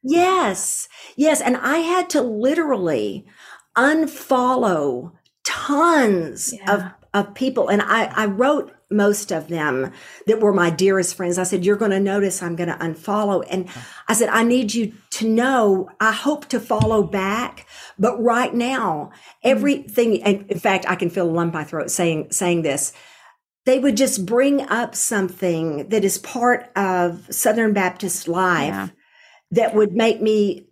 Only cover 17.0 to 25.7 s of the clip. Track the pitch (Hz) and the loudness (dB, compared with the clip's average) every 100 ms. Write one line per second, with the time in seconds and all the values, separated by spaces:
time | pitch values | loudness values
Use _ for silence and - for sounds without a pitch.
17 | 170 202 190 220 247 - - - - - | 0 -2 -2 -4 -6 -12 -20 -20 -20 -2
18 | 220 240 233 233 254 240 240 262 208 151 | -2 2 0 2 0 -2 -2 -2 -2 -4
19 | 147 - - _ 233 240 285 277 - - | -8 -16 -20 _ 0 2 2 0 -2 0
20 | 233 202 202 196 - 175 214 190 - 180 | 2 2 2 0 -2 -2 0 0 -2 -2
21 | 175 196 175 165 170 165 151 160 - - | -2 -2 -2 0 -2 -4 -8 -8 -4 -2
22 | 170 156 151 - 180 170 156 139 - - | 0 -2 -4 -2 0 0 0 -2 -6 -10
23 | - - - _ _ _ - 262 277 214 | -20 -20 -20 _ _ _ 0 2 2 2
24 | 262 - 180 240 277 277 - 220 233 - | 0 0 0 2 2 2 0 -4 -2 -4
25 | - 214 185 180 185 165 165 | -2 0 -2 -2 -2 0 -2